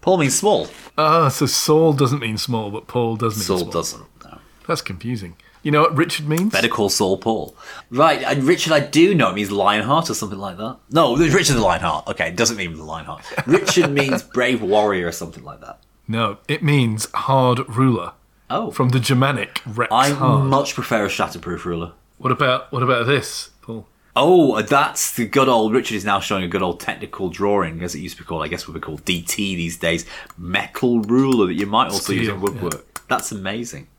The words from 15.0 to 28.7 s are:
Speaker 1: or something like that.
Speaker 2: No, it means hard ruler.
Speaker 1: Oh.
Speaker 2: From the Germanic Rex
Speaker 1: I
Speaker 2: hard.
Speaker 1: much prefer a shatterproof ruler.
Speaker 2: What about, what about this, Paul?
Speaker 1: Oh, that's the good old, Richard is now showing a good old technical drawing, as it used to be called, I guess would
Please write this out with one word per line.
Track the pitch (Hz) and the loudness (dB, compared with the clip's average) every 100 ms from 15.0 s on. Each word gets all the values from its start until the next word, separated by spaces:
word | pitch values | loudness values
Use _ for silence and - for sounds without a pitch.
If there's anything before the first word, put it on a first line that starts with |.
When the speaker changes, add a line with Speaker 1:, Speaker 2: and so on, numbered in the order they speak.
| 85 | -2
Speaker 1:
or | |
something | 82 82 80 | -6 -12 -14
like | - - | -18 -18
that. | - - _ _ - | -18 -20 _ _ -6
Speaker 2:
No, | 113 110 101 - | -2 -2 -4 -6
it | 151 | -2
means | 156 143 120 110 - | 2 4 2 0 -4
hard | - - 135 127 123 - | -6 0 2 4 2 -2
ruler. | 110 131 110 87 - _ _ _ | 0 2 2 -4 -14 _ _ _
Speaker 1:
Oh. | 139 220 | -6 -6
Speaker 2:
From | - 127 | 0 2
the | 131 | 2
Germanic | 117 127 135 123 101 - - | 2 2 2 0 -6 -10 -10
Rex | 110 113 | -4 0
Speaker 1:
I | 113 143 | 2 2
Speaker 2:
hard. | 139 131 120 135 | 2 2 4 4
Speaker 1:
much | 135 143 | 2 0
prefer | - 120 113 | -6 -2 0
a | 98 | 0
shatterproof | - 90 87 85 85 90 | -2 -4 -4 -8 -8 -6
ruler. | 85 85 - _ _ | -6 -8 -12 _ _
Speaker 2:
What | 131 | -2
about, | 127 135 131 - | 0 2 0 -2
what | 131 | -2
about | 123 123 120 | 2 2 2
this, | 139 98 - - _ | 0 0 -10 -14 _
Paul? | - 113 - _ _ - | -14 -14 -14 _ _ 2
Speaker 1:
Oh, | 147 180 143 110 | 6 8 6 4
that's | 107 139 147 - - | 2 2 2 -2 -4
the | - 113 | -2 0
good | 139 135 | 2 4
old, | 120 110 | 4 4
Richard | 120 113 107 | 2 0 -4
is | |
now | 98 98 | -2 -2
showing | - 98 | 0 -4
a | 90 | -2
good | 92 | -2
old | 92 85 | -2 -4
technical | - - - - 92 | -6 -8 -10 -8 -8
drawing, | 85 101 101 85 80 | -2 0 0 0 -6
as | 87 | -8
it | 73 | -8
used | 87 - | -12 -14
to | |
be | - | -10
called, | 82 | -8
I | 78 | -6
guess | 82 | -8
would | - | -10